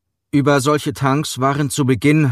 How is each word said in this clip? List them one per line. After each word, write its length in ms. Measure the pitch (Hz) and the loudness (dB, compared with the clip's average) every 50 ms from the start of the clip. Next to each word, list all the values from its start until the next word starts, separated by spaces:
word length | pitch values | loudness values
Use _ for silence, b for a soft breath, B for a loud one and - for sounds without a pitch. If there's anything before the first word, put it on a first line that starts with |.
| _ _ _ _ _ _ | _ _ _ _ _ _
Über 300 | - 143 131 143 143 143 | -2 0 2 2 2 2
solche 320 | 123 147 151 147 - 156 110 | 2 0 0 -2 -2 -6 -6
Tanks 460 | - 139 139 135 147 156 - - 123 | -4 -2 0 0 0 -2 -4 -4 -4
waren 300 | 131 135 139 143 151 131 | -2 -2 0 -2 -2 -2
zu 160 | - - 143 | -2 -2 0
Beginn 460 | 123 131 104 - 143 151 156 151 131 | 0 0 2 2 2 2 4 2 2